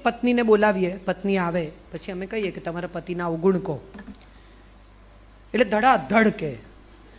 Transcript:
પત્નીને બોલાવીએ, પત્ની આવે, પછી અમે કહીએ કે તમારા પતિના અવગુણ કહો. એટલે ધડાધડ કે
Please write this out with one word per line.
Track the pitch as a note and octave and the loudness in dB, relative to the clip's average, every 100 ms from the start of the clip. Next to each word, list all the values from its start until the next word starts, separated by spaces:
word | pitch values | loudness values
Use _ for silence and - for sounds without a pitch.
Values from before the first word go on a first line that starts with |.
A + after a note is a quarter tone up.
પત્નીને | A#3+ A#3 B3 A#3+ | -2 0 0 2
બોલાવીએ, | A3+ G#3 G#3+ F#3+ F3+ F#3 - | 4 6 6 2 -2 -2 -6
પત્ની | F#3 G3 G3 | -4 0 0
આવે, | F3 E3+ E3 - - | 0 -2 -4 -10 -16
પછી | E3 - | -14 -10
અમે | F3+ F#3+ | -10 -8
કહીએ | A3 G3 | -4 -4
કે | - | -6
તમારા | - E3+ F3 | -8 -8 -8
પતિના | E3+ E3 F3 F3 | -10 -8 -6 -4
અવગુણ | E3 F3+ F#3 | 2 2 2
કહો. | - C3+ - - - - - - - - - - - - - - - - - | -2 -8 -10 -18 -16 -18 -20 -20 -20 -20 -20 -20 -20 -20 -20 -20 -20 -20 -6
એટલે | G#3+ A3+ | 0 2
ધડાધડ | G#3+ B3 A#3+ - G#3+ G#3+ | 2 4 2 2 4 4
કે | - D#3 A#2 - - - - - | 2 -8 -8 -16 -20 -20 -20 -20